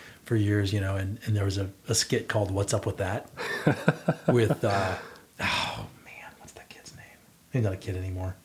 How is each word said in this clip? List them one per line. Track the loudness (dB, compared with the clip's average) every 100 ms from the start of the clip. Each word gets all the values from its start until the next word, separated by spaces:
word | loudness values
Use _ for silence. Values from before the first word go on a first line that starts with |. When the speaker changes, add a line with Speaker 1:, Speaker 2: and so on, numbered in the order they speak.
| -20 -20
Speaker 1:
for | 0
years, | 2 4 4 4
you | 0
know, | 0 -2
and, | -2 -4 0
and | 2
there |
was | 2 0
a, | -4 -8 0
a |
skit | 0 2 0 2
called | 0 2
What's | 0 2
Up | 0 0
With | -2
That | -2 -2 -6 -10 -6 2 2
Speaker 2:
<laughs> | 4 2 2 -2 0 4
Speaker 1:
with, | 4 4 2
uh, | 2 2 0 -2 -8 -18 -20 -6
oh | -2 -2 -2 -6 -12 -16 -20
man, | -18 -18 -18
what's | -20
that | -20 -20
kid's | -20 -20 -20
name? | -20 -20 -20 -20 -4
He's | 0
not | 0
a | -2
kid | -6 -4
anymore. | -4 -4 -6 -6